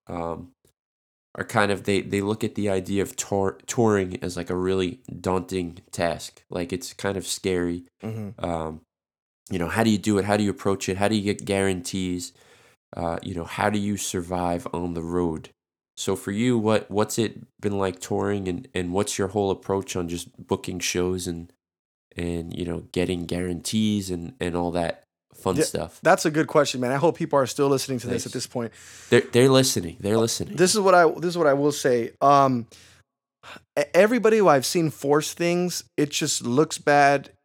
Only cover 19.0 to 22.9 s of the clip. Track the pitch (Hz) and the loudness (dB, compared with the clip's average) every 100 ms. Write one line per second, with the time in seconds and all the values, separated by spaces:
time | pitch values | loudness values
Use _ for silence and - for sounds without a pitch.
19 | 104 - 98 104 98 90 - 98 95 95 | -2 -2 -2 0 -2 -2 -2 -4 -4 -6
20 | 85 87 - - - 95 - 92 - 90 | -6 -6 -10 -14 -6 -4 -4 -6 -4 -2
21 | 90 92 90 85 82 _ _ _ _ _ | -2 -2 -6 -8 -12 _ _ _ _ _
22 | _ - 85 85 82 - 87 85 - | _ -8 -4 -4 -6 -6 -6 -6 -6